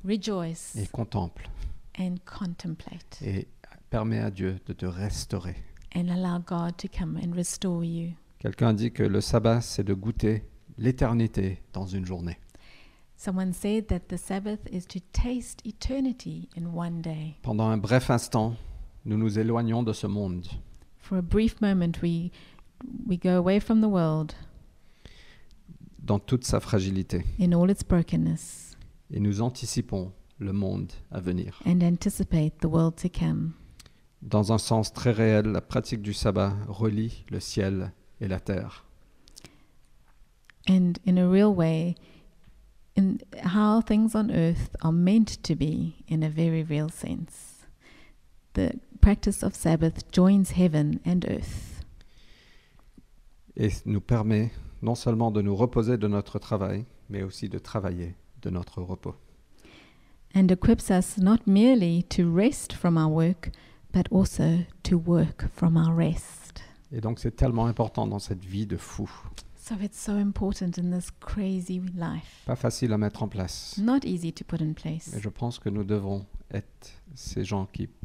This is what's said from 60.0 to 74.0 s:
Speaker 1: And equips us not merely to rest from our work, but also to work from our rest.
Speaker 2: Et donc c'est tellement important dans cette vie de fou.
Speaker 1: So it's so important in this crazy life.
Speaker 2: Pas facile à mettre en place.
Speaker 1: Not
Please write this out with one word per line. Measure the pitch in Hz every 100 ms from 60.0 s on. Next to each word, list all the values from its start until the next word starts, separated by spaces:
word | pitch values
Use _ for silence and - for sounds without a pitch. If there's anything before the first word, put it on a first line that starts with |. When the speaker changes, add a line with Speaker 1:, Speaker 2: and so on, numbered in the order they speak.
| - - -
Speaker 1:
And | 190 185
equips | 180 - 226 -
us | 185 185 -
not | 185 226 -
merely | 196 240 254 175 170 175
to | - 170
rest | 165 226 - -
from | - 175 165
our | 156
work, | 156 165 190 - - - - -
but | 185 -
also | 185 185 - 156 165 170 -
to | - 175
work | 165 170 160 - -
from | - 170 165
our | 165 165
rest. | 165 175 - - - - - - -
Speaker 2:
Et | 127
donc | 113 117
c'est | 123
tellement | - 135 117 117
important | 110 110 - 107
dans | 101
cette | - 95
vie | 92 98 104
de | 95
fou. | - - 104 - - - - -
Speaker 1:
So | - 214
it's | 202 -
so | -
important | 202 202 196 196 202 180 175
in | 175 180
this | 175 -
crazy | - 208 190 190 180 180 185
life. | 175 170 160 - - -
Speaker 2:
Pas | 123
facile | 127 - 123
à | 107
mettre | 104 -
en | 107
place. | 98 90 - - -
Speaker 1:
Not | 214 269